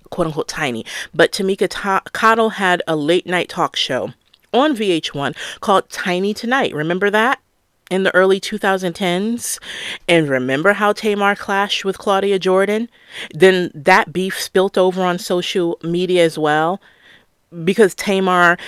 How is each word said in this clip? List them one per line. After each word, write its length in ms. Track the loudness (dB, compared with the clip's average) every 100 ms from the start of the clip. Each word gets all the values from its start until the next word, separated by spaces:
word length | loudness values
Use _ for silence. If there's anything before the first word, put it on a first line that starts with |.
| -10
quote 180 | -4 -4
unquote 200 | -4 -6
Tiny. 380 | -4 -4 -4 -8 -12 -6
But 200 | 2 2
Tamika 340 | 2 -2 0 -2
Ta-, 320 | -4 -2 -2 -4
Cottle 380 | 0 2 4 2
had 300 | 0 0 0 -2
a 100 | -2
late 300 | 0 0 0
night 220 | -4 -4
talk 280 | -4 -4 -2
show 380 | -4 -4 -6 -10 _ _ _
on 200 | 0 2
V 180 | 2 0
H 200 | 0 -2
one 220 | -4 -6 -6 -12 -6
called 300 | 0 2 0
Tiny 420 | -6 -4 -2 -2
Tonight. 400 | -4 -4 -2 -2
Remember 380 | -2 -4 0 0
that? 300 | 2 0 -2 _ _ _ _ -6
In 120 | -2
the 120 | 2
early 260 | 4 4 4
two 160 | -2 -4
thousand 380 | -2 0 -2
tens. 640 | -4 -2 -2 -2 -4 -6 -10 -12 -14 -12 -8 2
And 180 | 2 4
remember 460 | 0 0 0 2
how 200 | 2 2
Tamar 440 | 0 -2 0 0 0
clashed 480 | -2 -2 -2 -2
with 140 | -4 -4
Claudia 400 | 0 0 0 0
Jordan? 500 | 2 2 2 -2 -4 _ _ -16 -10
Then 360 | 4 4 4 0
that 380 | -2 4 4 4
beef 280 | -2 -4 -6
spilt 380 | -2 0 0 2
over 260 | 2 2
on 140 | -2 -2
social 600 | -2 -4 -2 -2 -2 -4
media 420 | -4 -2 2 4
as 140 | 2 2
well, 420 | 0 2 2 -2 _ _ _ -20 _ _ _ -6
because 320 | -2 4 2
Tamar 600 | 2 -2 0 2 4 4 4